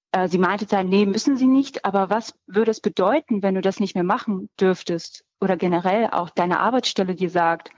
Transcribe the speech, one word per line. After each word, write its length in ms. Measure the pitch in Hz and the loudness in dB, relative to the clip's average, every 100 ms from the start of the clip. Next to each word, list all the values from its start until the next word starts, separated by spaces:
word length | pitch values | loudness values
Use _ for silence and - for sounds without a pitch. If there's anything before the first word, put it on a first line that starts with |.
| - | -4
äh, 160 | 190 180 | -2 0
sie 100 | 180 | 0
meinte 280 | 180 202 214 | 0 -2 0
dann, 240 | 202 190 | 0 2
„Nee, 160 | 196 202 | 2 2
müssen 320 | 220 285 262 | 2 0 2
Sie 100 | 262 | 4
nicht, 380 | 269 269 - 202 | 4 2 -4 -2
aber 240 | 196 185 | 0 0
was 240 | 214 - - - | -2 -4 -18 -4
würde 260 | 196 220 | 0 0
es 80 | 220 | 0
bedeuten, 640 | 208 - 190 302 - 208 | -4 0 2 0 0 -2
wenn 120 | 196 190 | 0 0
du 60 | |
das 180 | 190 190 | -2 -2
nicht 160 | 196 185 | -4 -2
mehr 80 | |
machen 460 | 175 226 - 190 208 - | 0 0 -2 -6 -6 0
dürftest 680 | 190 175 - 170 - - _ - | 0 0 -4 -6 -8 -20 _ -6
oder 160 | 196 180 | -2 0
generell 520 | 180 170 185 214 226 | 0 0 0 0 0
auch 180 | - 175 | -2 -4
deine 300 | - 180 - | -2 0 2
Arbeitsstelle 560 | 208 254 - - 190 175 | 2 0 -2 -2 -2 -2
dir 140 | 175 | -2
sagt, 420 | 175 165 165 - | 2 2 0 -6